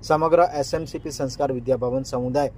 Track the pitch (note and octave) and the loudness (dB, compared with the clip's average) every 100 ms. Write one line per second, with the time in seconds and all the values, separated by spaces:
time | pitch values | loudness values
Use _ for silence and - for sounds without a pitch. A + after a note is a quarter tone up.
0 | - D#3 D#3+ E3+ F3 D3+ C#3 D#3+ D#3+ E3 | 2 2 4 6 4 2 -2 -4 -6 -8
1 | D#3+ C#3+ C#3 A#2+ C#3 B2+ A#2+ B2+ B2 B2+ | -8 -6 -6 -2 -2 -2 0 0 0 -2
2 | C3+ B2+ B2+ C3 C#3 | -2 -4 0 0 0